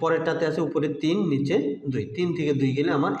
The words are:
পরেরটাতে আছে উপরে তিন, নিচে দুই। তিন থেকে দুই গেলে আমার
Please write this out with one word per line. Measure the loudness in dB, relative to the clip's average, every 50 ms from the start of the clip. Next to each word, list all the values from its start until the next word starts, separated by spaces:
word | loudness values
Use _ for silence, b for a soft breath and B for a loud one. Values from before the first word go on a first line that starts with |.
পরেরটাতে | 0 0 2 2 0 -2 0 0 0
আছে | 0 0 0
উপরে | -2 0 0 0 0 0
তিন, | -2 -2 0 0 2 2 2 2
নিচে | 0 0 2 2 0 0 0 0 -4 -4 -4 -4
দুই। | -4 -4 -4 -4 -4
তিন | -2 -2 -2 0
থেকে | 0 0 0 2
দুই | 2 2 2
গেলে | 2 2 0 2
আমার | 2 2 0 0 -2 -2